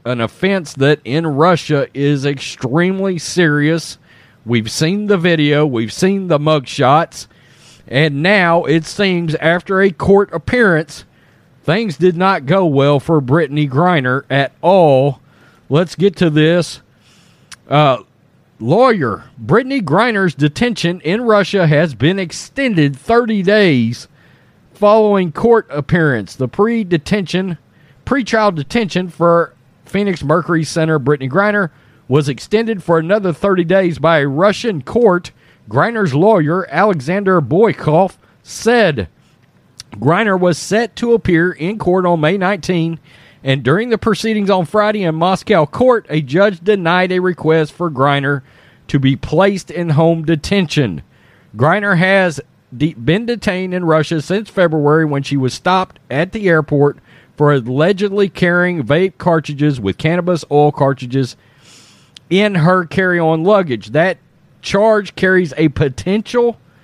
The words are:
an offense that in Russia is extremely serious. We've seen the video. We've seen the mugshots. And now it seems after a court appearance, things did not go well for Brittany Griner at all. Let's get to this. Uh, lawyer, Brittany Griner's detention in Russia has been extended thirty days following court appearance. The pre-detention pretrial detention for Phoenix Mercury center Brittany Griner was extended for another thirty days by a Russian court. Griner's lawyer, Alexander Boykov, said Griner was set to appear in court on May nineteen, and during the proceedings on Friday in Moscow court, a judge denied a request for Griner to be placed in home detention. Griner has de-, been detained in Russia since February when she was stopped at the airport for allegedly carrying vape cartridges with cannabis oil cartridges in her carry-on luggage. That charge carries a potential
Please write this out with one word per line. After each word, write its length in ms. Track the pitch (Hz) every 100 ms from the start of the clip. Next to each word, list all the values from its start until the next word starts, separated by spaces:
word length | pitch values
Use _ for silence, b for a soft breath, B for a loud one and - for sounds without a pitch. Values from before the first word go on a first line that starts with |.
an 160 | 120 123
offense 540 | 113 - 190 190 147
that 260 | 131 139 151
in 220 | - 151 165
Russia 640 | 139 170 165 - 143 127
is 320 | 131 143 143 143
extremely 920 | 139 - - 120 151 180 190 196 175
serious. 800 | - 180 165 147 147 165 - - b b b b
We've 260 | 110 117 110
seen 360 | - 156 202 208
the 100 | 196
video. 480 | 175 165 147 147
We've 280 | 151 117 110
seen 360 | - 190 196 180
the 100 | 147
mugshots. 920 | 151 156 123 - 131 151 170 - - b b b b b -
And 340 | 127 156 139
now 420 | 175 208 170 170
it 200 | 143 165
seems 500 | 151 - 196 175 170 151
after 440 | 156 175 - 190
a 100 | 196
court 400 | - - 196 196
appearance, 720 | 160 - 247 208 160 165 - - b b b b b
things 340 | - 190 220 147
did 200 | 180 165
not 280 | 190 180
go 220 | 135 190 175
well 340 | 139 143 143
for 220 | - 160
Brittany 440 | 123 160 139 147 143
Griner 580 | 131 180 165 127 135 -
at 240 | 135 135 -
all. 600 | 165 190 156 131 143 131 b b b b b
Let's 240 | 143 185
get 220 | - 196 -
to 120 | 170
this. 540 | 151 156 175 156 - _ b b b b b b - -
Uh, 340 | 147 147 120 - _ _ _ _ -
lawyer, 680 | 113 196 262 214 123 90 - -
Brittany 420 | 110 208 262 277
Griner's 540 | 156 180 240 208 185
detention 680 | 139 147 - 240 196 170 180
in 200 | 156 214
Russia 440 | 240 208 180 196 160
has 280 | 147 170
been 240 | 107 147 196
extended 800 | 175 - - - 262 175 143 135
thirty 460 | - 233 233 208
days 680 | 180 214 190 127 113 120 - b b b b b b
following 580 | - 208 220 214 202 175
court 360 | - 233 226 -
appearance. 680 | 143 139 175 151 117 92 -
The 120 | 127
pre-detention 1120 | - 220 233 185 165 - 208 165 180 190 160 _ b b b
pretrial 500 | - 269 208 226 208
detention 540 | 165 139 240 208 180 185
for 460 | - 170 170 156 _ _ _
Phoenix 380 | - 190 202 170
Mercury 420 | 143 170 160 165
center 340 | 147 165 160 156
Brittany 300 | 127 147 131
Griner 420 | 165 208 208 170 b b b b
was 220 | 143 143
extended 540 | 120 - 214 226 202
for 160 | - 165
another 340 | 160 214 190
thirty 320 | 147 202 190
days 340 | 165 190 175 131
by 200 | 160 160
a 100 | 139
Russian 540 | 139 202 190 240 160
court. 480 | - 240 226 180 - _ b b -
Griner's 460 | 117 202 233 185
lawyer, 520 | 139 202 202 151 180 -
Alexander 720 | 156 214 170 127 190 190 180
Boykov, 760 | 117 165 220 - 156 160 190 - b b
said 680 | - - 226 240 185 131 87 _ b b _ _ _ - -
Griner 460 | 101 123 180 220 185
was 200 | 180 156
set 380 | - 208 233 -
to 180 | 240
appear 380 | 226 - 165 180
in 260 | 170 165 208
court 260 | 180 185
on 160 | 180 170
May 160 | 151 196
nineteen, 600 | 185 202 160 175 165 165 b b b b
and 200 | 135 135
during 260 | 123 180 247
the 80 | 220
proceedings 540 | 226 202 226 214 202
on 160 | 190 160
Friday 380 | 214 208 214
in 100 | 175
Moscow 500 | 160 180 185 - 170
court, 400 | 151 - 254 233 -
a 100 | 156
judge 400 | 131 160 208 170
denied 500 | 175 202 165 180 185
a 80 | 185
request 520 | 180 170 156 160 151
for 180 | - 175
Griner 520 | 127 139 139 139 139 - b b b -
to 100 | 143
be 180 | 135 135
placed 540 | - 160 202 196 -
in 200 | 165 170
home 360 | 147 165 165 156
detention. 760 | 156 - 202 165 151 117 73 - b b b b 107
Griner 400 | 147 202 202 170
has 420 | 185 196 180 143 - _ - 123
de-, 160 | 156
been 320 | 120 120 190
detained 480 | 240 233 214 185 185
in 140 | 180 170
Russia 340 | 156 151 160
since 300 | - 196 214
February 560 | 196 170 156 143 156 156
when 160 | 139
she 160 | 135 143
was 160 | 127
stopped 440 | - 180 185 185 _ -
at 220 | 135 185
the 180 | 220 190
airport 480 | 160 147 143 143 - b b b
for 200 | - 147
allegedly 720 | 139 117 131 170 190 208 202 196
carrying 540 | - 180 175 180 175
vape 340 | 113 156 190 -
cartridges 640 | 180 160 151 139 151 127
with 160 | 95 -
cannabis 480 | 160 175 175 170 -
oil 200 | 147 147
cartridges 680 | - 139 135 123 135 123 - b b b b b b b b -
in 240 | 185 208 185
her 280 | 160 185
carry-on 580 | 165 190 185 175 160 160
luggage. 460 | 175 208 170 117 104
That 280 | 143 185 170 _ _ _ _
charge 520 | - 196 220 214 190
carries 380 | - 185 185 165 147
a 120 | 160
potential 880 | - 147 - 180 208 - 247 240 226 _ b